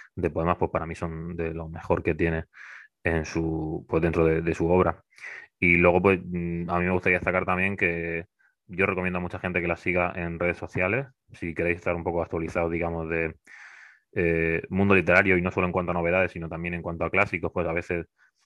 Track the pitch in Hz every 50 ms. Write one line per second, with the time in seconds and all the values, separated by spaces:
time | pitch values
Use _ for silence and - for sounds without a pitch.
0 | - - _ - 87 82 76 82 82 87 87 - 95 - - 82 80 82 85 -
1 | 87 82 82 80 82 85 90 85 82 82 82 82 80 80 82 80 - - 90 80
2 | - 87 80 - 85 82 82 80 - - _ - - - - - - _ _ _
3 | _ 87 82 82 78 - - 85 80 80 80 78 78 78 82 - - - - 80
4 | 82 85 80 87 82 80 80 82 82 85 78 - 85 82 90 90 87 85 - -
5 | _ _ _ - - - - - - _ _ _ - 87 85 85 87 87 87 90
6 | 90 98 95 90 90 87 90 87 87 85 85 85 87 85 87 87 87 90 92 90
7 | - 95 90 90 - 98 90 92 92 92 92 90 92 98 101 - 104 87 85 85
8 | 85 85 82 85 85 - _ _ _ _ _ _ _ - 87 85 95 98 92 92
9 | 90 90 90 90 90 85 - 92 - 92 90 90 85 87 85 - - 90 87 90
10 | 87 87 - 87 87 85 82 82 87 87 85 - 87 80 - 90 90 92 107 127
11 | 139 - _ _ _ _ - - - 85 82 87 85 87 87 87 - 95 87 85
12 | 82 92 85 85 80 - - 82 82 80 - 90 85 82 82 82 85 85 85 82
13 | 82 80 82 82 82 80 78 - _ - - - - - - - - - - _
14 | _ _ _ 101 87 82 82 82 82 82 82 82 - - 95 95 98 98 98 92
15 | 85 85 87 92 98 95 92 87 87 90 - 101 92 90 85 92 87 87 87 87
16 | 85 85 90 92 92 87 - 87 82 80 82 82 85 87 87 85 82 85 82 82
17 | 82 82 90 95 101 - - 85 85 82 - 92 85 85 82 87 - - 90 85
18 | 82 - _ _ _ _ _ _ _